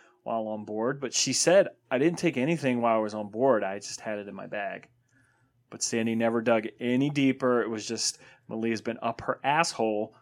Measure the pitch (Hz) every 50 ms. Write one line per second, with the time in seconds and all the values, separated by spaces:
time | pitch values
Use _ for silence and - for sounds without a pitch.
0 | - _ _ _ - - 117 113 110 107 107 107 107 107 107 107 113 127 147 139
1 | 135 117 - - - 135 123 - - 165 180 202 175 - - _ _ - 131 127
2 | 143 170 175 - - 165 135 123 127 156 170 147 139 131 123 120 117 117 113 110
3 | 107 104 107 107 104 101 107 110 131 135 120 107 101 95 98 104 - - - -
4 | - 113 107 104 101 101 98 98 101 - 110 104 101 95 95 - - _ _ _
5 | _ _ _ _ _ _ _ _ _ _ _ _ _ - 110 107 - - 123 113
6 | 113 113 113 113 117 113 117 117 113 120 117 110 107 107 - - 123 120 123 127
7 | 139 151 147 143 135 131 127 - 131 127 123 120 107 113 113 107 101 - 113 110
8 | - - - - - - - _ _ - 113 113 113 117 113 101 107 120 113 -
9 | 110 113 - - - - 123 - - 135 147 160 170 - - - 113 110 107 107
10 | 113 127 - _